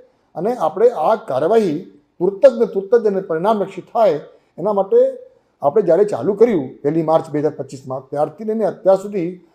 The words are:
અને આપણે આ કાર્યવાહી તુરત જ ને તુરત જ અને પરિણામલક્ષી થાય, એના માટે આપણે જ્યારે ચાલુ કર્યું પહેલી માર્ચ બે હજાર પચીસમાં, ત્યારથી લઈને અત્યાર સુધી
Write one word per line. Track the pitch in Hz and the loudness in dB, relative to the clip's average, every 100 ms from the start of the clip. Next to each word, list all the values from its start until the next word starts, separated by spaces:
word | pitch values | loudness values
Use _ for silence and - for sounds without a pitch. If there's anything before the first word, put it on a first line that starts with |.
| _ _ _ 160 | _ _ _ -8
અને | 202 247 | -6 -2
આપણે | 160 190 - | -4 2 2
આ | 170 165 220 | 2 0 0
કાર્યવાહી | - 131 160 226 196 151 - _ _ - | -2 -2 2 2 2 -4 -10 _ _ -2
તુરત | 185 196 269 | -2 4 4
જ | 233 | 4
ને | 226 | -2
તુરત | 190 190 240 | -2 0 0
જ | 214 | 2
અને | 190 | -2
પરિણામલક્ષી | - 160 196 214 196 180 | -4 -2 0 -2 -4 -10
થાય, | - 170 208 151 - _ _ - | -6 0 2 0 -6 _ _ -8
એના | 196 | -4
માટે | 196 - 233 262 262 - _ _ - | -2 2 2 2 -2 -18 _ _ -4
આપણે | 139 220 | 0 2
જ્યારે | 170 165 | 2 2
ચાલુ | - 120 147 | 2 0 -2
કર્યું | 202 240 180 131 - | 2 2 2 -4 -6
પહેલી | 143 165 | -4 -2
માર્ચ | 156 160 156 | 2 0 0
બે | 147 | -2
હજાર | 147 | -2
પચીસમાં, | 147 131 131 127 135 - | -4 -12 -14 -12 -12 -8
ત્યારથી | 143 151 - | -4 -4 -6
લઈને | 214 220 185 | -6 -2 -2
અત્યાર | - 185 190 | 0 2 2
સુધી | 208 202 170 180 _ | 0 -6 -6 -8 _